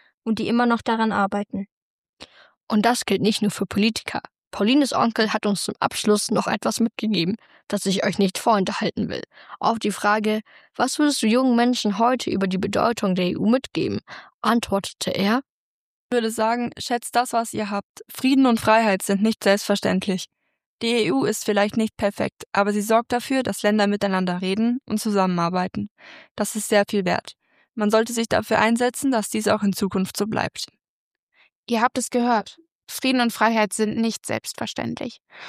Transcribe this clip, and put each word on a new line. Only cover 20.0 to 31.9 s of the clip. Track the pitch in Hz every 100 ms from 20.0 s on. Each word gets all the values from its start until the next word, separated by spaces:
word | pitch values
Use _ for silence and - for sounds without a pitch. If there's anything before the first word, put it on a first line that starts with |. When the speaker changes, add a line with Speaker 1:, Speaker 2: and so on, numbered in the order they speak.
| - 185 - _ _ _ _ -
Speaker 3:
Die | 226
E | 240 214
U | 269
ist | - 220
vielleicht | - 208 208 226
nicht | 220 -
perfekt, | 202 - - - -
aber | - 202
sie | 208
sorgt | 208 226 240
dafür, | 240 - 269
dass | 254 196
Länder | 208 214 202
miteinander | 208 202 185 185 180
reden | 185 196 233 240 -
und | 214
zusammenarbeiten. | 220 202 185 175 170 180 185 - 208 _ - - -
Das | - 214 214
ist | -
sehr | 208 202
viel | 202
wert. | 185 - - - _ _ _
Man | - 214
sollte | 220 233
sich | 233 226
dafür | - - -
einsetzen, | 220 233 247 - 277
dass | 240 208
dies | 220 208
auch | 208
in | 202
Zukunft | 190 196 190 190 -
so | 208
bleibt." | - - - - _ _ _ _ _ _ _ _ _ -
Speaker 4:
Ihr | 233
habt | 247